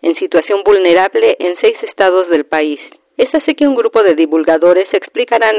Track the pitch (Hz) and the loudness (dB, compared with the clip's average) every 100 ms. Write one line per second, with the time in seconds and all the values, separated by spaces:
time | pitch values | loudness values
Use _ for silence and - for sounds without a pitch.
0 | - 165 185 170 156 202 196 202 180 175 | -4 -4 -2 -2 0 -2 -2 -2 0 2
1 | 190 226 226 - 180 175 220 320 - - | 0 0 0 0 -4 -2 -2 -2 -6 -2
2 | 190 185 180 165 143 160 151 147 - - | 0 0 0 -2 -2 -2 -2 -6 -12 -20
3 | _ - 254 320 302 302 294 254 226 226 | _ -4 -2 -2 -2 0 0 0 0 2
4 | 202 156 160 156 156 160 170 175 190 202 | 2 2 2 0 0 2 2 2 0 -4
5 | - - 247 233 226 | -6 -6 -2 0 0